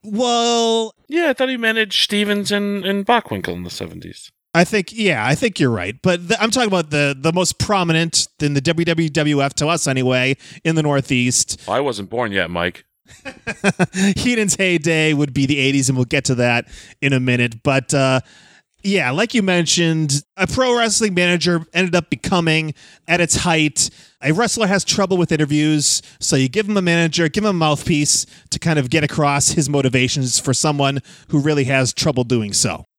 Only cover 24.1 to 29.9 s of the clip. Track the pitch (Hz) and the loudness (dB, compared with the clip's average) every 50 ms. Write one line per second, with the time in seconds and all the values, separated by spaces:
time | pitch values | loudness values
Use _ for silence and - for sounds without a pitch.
24.1 | _ _ 120 139 156 180 240 220 - 240 220 185 196 196 - - - - 202 180 | _ _ -2 0 2 2 2 0 0 0 0 2 2 0 0 0 0 0 2 2
25.1 | 190 180 170 - 165 151 151 139 147 151 151 156 156 151 139 - - - - - | 2 0 2 0 2 0 0 0 2 2 2 2 2 2 2 0 -2 -2 -4 -10
26.1 | - _ - - - 135 131 131 123 202 220 196 214 202 185 175 170 170 170 165 | -16 _ -4 0 2 2 2 2 0 -2 -2 0 0 0 2 2 2 2 2 0
27.1 | 143 170 170 156 - 220 208 214 190 170 160 151 147 143 - - 175 147 147 139 | 2 0 0 0 0 0 0 0 2 2 2 2 0 0 0 0 0 0 2 0
28.1 | - - - - - - _ - - - - 170 160 151 131 123 156 160 147 143 | 0 -2 -2 -6 -14 -20 _ -10 -10 -4 -2 0 0 0 0 0 0 0 0 0
29.1 | - - 151 143 143 143 135 - - 170 151 131 147 143 135 127 | 0 0 0 2 2 2 0 0 0 0 -2 0 0 0 0 2